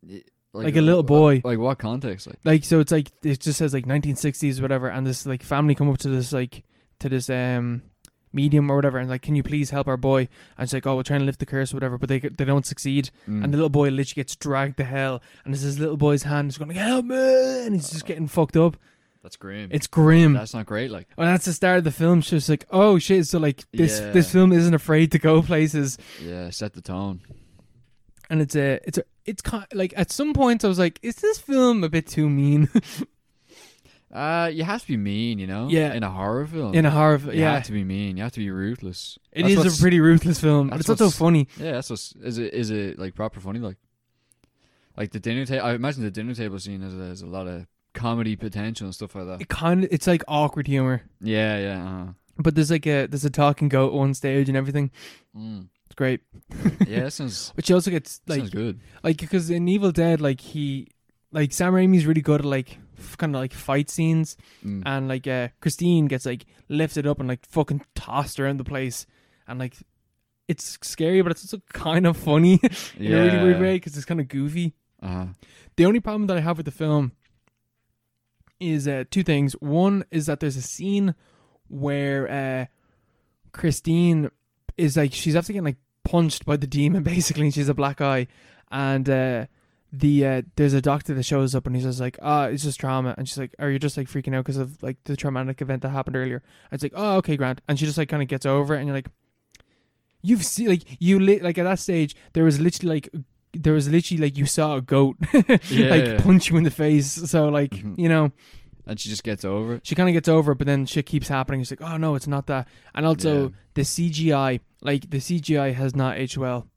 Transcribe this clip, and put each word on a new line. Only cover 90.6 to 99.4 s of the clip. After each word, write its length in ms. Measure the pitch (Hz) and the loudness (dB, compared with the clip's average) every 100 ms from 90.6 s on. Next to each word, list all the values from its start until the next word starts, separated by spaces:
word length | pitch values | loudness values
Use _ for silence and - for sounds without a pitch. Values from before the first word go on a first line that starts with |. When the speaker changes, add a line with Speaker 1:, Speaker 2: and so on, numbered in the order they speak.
| 147 | 2
Speaker 2:
a 80 | 139 | 2
doctor 320 | 139 143 - | 0 -2 -2
that 100 | 135 | -6
shows 300 | 127 143 135 | -2 0 0
up, 120 | 127 127 | -2 -4
and 80 | 127 | -4
he's 80 | |
just 160 | 131 123 | -4 -4
like, 180 | 127 - | -8 -8
"Ah, 240 | 147 147 139 | -2 0 0
it's 180 | 139 | -4
just 160 | 147 135 | -6 -6
trauma." 340 | 139 131 127 - | -4 -2 -4 -6
And 100 | 127 | -10
she's 100 | - | -10
like, 160 | 127 _ | -12 _
"Are 100 | 143 | -4
you 80 | 135 | -2
just, 200 | 147 139 | -2 -6
like, 100 | 131 | -8
freaking 260 | 139 135 | -8 -4
out 120 | 131 131 | -4 -4
'cause 100 | 135 | -6
of, 260 | 131 147 | -6 -8
like, 220 | 135 131 | -10 -10
the 140 | - 143 | -8 -6
traumatic 440 | 147 131 131 131 | -4 -4 -6 -8
event 200 | 135 131 | -6 -6
that 80 | 131 | -4
happened 260 | 139 131 127 | -6 -4 -4
earlier?" 260 | 131 123 _ _ _ | -4 -8 _ _ _
And 60 | 143 | -10
it's 60 | |
like, 100 | 143 165 | -8 -4
"Oh, 220 | 208 190 | 0 0
okay, 180 | 175 147 | 0 -2
Grant." 240 | 127 131 - | -2 -4 -4
And 100 | 139 | -2
she 80 | 151 | -2
just, 120 | 147 | -2
like, 100 | 151 | -4
kinda 160 | 151 135 | -2 -4
gets 200 | 135 139 | -4 0
over 280 | 139 143 | 0 0
it, 40 | 147 | -2
and 100 | 143 | -4
you're 80 | 139 | -6
like, 140 | 131 _ _ _ | -8 _ _ _